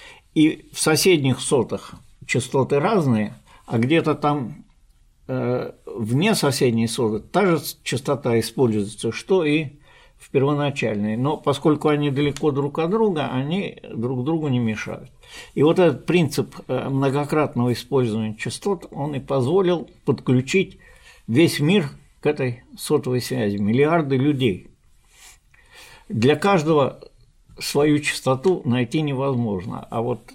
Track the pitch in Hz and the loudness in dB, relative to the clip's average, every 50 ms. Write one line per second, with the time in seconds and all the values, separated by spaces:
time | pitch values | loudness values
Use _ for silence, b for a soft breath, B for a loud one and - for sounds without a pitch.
0 | B B B B B _ _ 156 151 156 - - - - - - - 160 156 151 | B B B B B _ _ 4 4 4 2 -2 -10 -16 -8 -2 0 2 2 4
1 | - 190 180 156 135 131 123 - - - 160 131 104 - - - - - - - | 4 4 4 4 4 2 0 0 0 0 0 0 0 -2 -6 -10 -10 -14 -20 -20
2 | - - - _ - - - 127 - - - 139 127 - 143 143 151 208 226 196 | -20 -20 -20 _ -8 -4 -2 -2 -2 0 0 0 0 2 2 0 2 2 2 2
3 | 151 135 117 107 107 104 - - b b b b b - 131 113 113 127 160 165 | 2 2 2 2 0 -4 -8 -16 b b b b b -4 -2 0 2 4 2 2
4 | - 160 143 - - 147 147 147 123 98 76 - - _ _ _ _ _ _ _ | 2 2 0 0 0 0 0 0 -4 -6 -10 -14 -20 _ _ _ _ _ _ _
5 | _ _ _ _ _ - 131 127 123 120 123 127 - - - _ _ - - 107 | _ _ _ _ _ -8 -6 -4 -2 -2 -2 -2 -4 -8 -12 _ _ -14 -8 -8
6 | 113 104 120 139 175 226 220 - - 143 127 - 143 123 113 113 113 113 - - | -4 -2 0 2 2 2 2 2 0 0 0 2 2 2 2 0 -2 -2 -2 -2
7 | 123 107 107 104 - - - 180 208 185 165 147 - - - - _ - - 123 | -2 -2 -2 -4 -8 -2 0 0 2 2 2 0 -2 -8 -12 -10 _ -6 -6 -4
8 | - - 143 131 - 127 117 113 107 - - 147 135 117 107 107 101 98 - - | -2 -4 -4 -2 0 0 0 0 0 -2 0 0 2 2 2 0 -2 -4 -8 -6
9 | - 113 113 - - - 190 185 160 151 147 160 160 135 - b b b b b | -6 -6 -6 -6 -2 0 0 2 2 2 0 0 -2 -4 -12 b b b b b
10 | b b b _ - - - 139 131 143 147 147 147 139 143 - 131 110 110 104 | b b b _ -18 -2 0 0 2 2 0 0 -2 -2 -2 -2 -4 -2 -2 -2
11 | 104 107 110 117 127 147 156 143 - 143 135 - - 175 151 147 - 156 147 147 | -2 -4 -2 -2 -2 -2 -2 -2 -2 -2 -2 2 2 2 2 2 2 0 2 2
12 | 147 143 131 139 147 143 - - - 151 131 139 139 139 139 160 160 170 202 226 | 0 0 0 0 -2 -2 -2 0 -2 0 0 0 -2 -2 -2 -2 -2 0 0 0
13 | 226 208 180 151 135 120 127 127 135 147 170 202 - - - - - - - 113 | 0 0 0 -2 -4 -2 -4 -4 -2 -2 -2 -4 -4 -6 -10 -14 -16 -12 -8 -6
14 | 110 127 135 123 123 151 165 160 151 143 123 123 120 110 107 104 - - - - | -4 -4 -4 -4 -2 -2 -2 -2 0 0 0 0 0 -2 -2 -4 -6 -10 -10 -12
15 | - - - _ B B B B B B B - 135 156 170 185 185 165 131 120 | -14 -20 -20 _ B B B B B B B 2 4 4 6 6 4 4 4 0
16 | - - 160 180 160 131 - - 113 - - - - - 127 127 107 127 139 135 | -2 0 2 2 2 2 0 -2 -4 -4 -8 -16 -8 -4 -4 -4 -4 -2 -2 0
17 | 139 139 131 147 147 139 160 156 147 127 - 123 120 123 120 - - - 139 135 | 0 0 0 0 -2 0 0 0 0 0 0 -2 0 0 0 -2 -4 -2 0 0
18 | 127 113 107 110 110 110 107 - - 131 - - - 208 196 - - - - 165 | 0 0 -2 -2 -4 -6 -6 -8 -8 -10 -10 -6 -4 -4 -4 -4 -6 -14 -10 -8
19 | 143 151 147 131 131 - 139 135 120 127 170 196 190 175 180 160 - - - - | -8 -6 -6 -8 -6 -2 -2 0 0 2 2 2 2 2 0 0 -4 -10 -16 -6
20 | _ - 123 - - - 127 131 127 - - 196 190 190 - b b b b b | _ -2 -2 -2 0 2 2 2 2 2 0 0 0 0 -6 b b b b b
21 | b b b b b - 113 139 170 - - - 143 156 196 208 156 139 - - | b b b b b 0 4 4 4 4 4 2 2 2 2 2 0 -2 -8 -14
22 | - _ _ _ - 156 147 147 135 123 117 117 - - 254 - - - 151 143 | -20 _ _ _ -2 -2 -2 0 -2 -4 -4 -8 -12 -20 -18 -14 -2 0 0 0
23 | - 131 127 123 120 - 131 127 113 101 101 101 104 104 113 127 143 151 170 170 | 0 0 -2 -2 -2 -2 -2 0 0 0 0 0 0 2 2 4 4 4 2 0
24 | 151 135 135 127 135 151 147 127 131 113 90 87 - - - _ _ _ _ _ | 0 0 0 2 2 2 2 2 0 0 0 -2 -8 -18 -20 _ _ _ _ _
25 | B B B B B B B B _ _ B B B B B B B B B B | B B B B B B B B _ _ B B B B B B B B B B
26 | B B 214 110 110 135 151 147 - 202 196 170 147 160 160 147 131 - - - | B B -2 2 4 4 2 4 2 2 2 2 4 4 4 4 2 2 -2 -8
27 | - - _ _ - _ _ _ _ - - - - - - 139 147 156 147 147 | -18 -20 _ _ -20 _ _ _ _ -20 -16 -12 -10 -2 0 2 4 4 4 2
28 | 147 - - - - 135 131 131 - 190 180 - - 117 117 127 123 117 - 156 | 0 -4 -6 -4 -2 -2 -2 2 2 0 0 2 0 0 0 0 0 0 -2 -2
29 | 156 147 139 127 139 139 131 120 120 110 101 90 90 - 95 - - - 113 113 | -2 -2 -2 -2 -2 -2 0 0 0 -2 -2 -4 -6 -8 -10 -10 -12 -6 -6 -4
30 | 113 123 123 117 - - | -2 -2 -4 -6 -8 -20